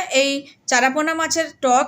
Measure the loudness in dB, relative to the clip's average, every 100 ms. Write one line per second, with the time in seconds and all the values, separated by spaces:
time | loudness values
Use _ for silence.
0 | 2 0 0 -2 -8 -14 -2 0 2 0
1 | -2 -2 -2 -2 -4 -2 0 2